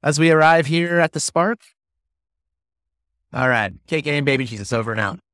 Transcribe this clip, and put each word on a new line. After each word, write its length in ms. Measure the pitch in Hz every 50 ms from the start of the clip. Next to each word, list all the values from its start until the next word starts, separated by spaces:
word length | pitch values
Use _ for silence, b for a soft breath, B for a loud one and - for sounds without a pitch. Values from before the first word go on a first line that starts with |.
| -
as 160 | 143 151 143
we 120 | 160 165
arrive 340 | 160 156 156 160 165 165 160
here 340 | 135 156 170 170 170 170 170
at 140 | 170 156 _
the 80 | 156
Spark? 380 | - - _ 165 170 202 233 - _ _ _ _ _ _ _ _ _ _ _ _ _ _ _ _ _ _ _ _ _ _ _ _ _ _ _ _ _ _ _ _ _ _ -
All 140 | 127 131
right. 260 | 127 123 117 107 95 - - _
K 140 | _ 165 160
K 160 | 147 147 147
and 80 | 147 143
baby 180 | 143 135 131 131
Jesus, 300 | 117 110 104 101 - 120
over 180 | 117 113 113
and 80 | 113 107
out. 200 | 107 98 98 - _ _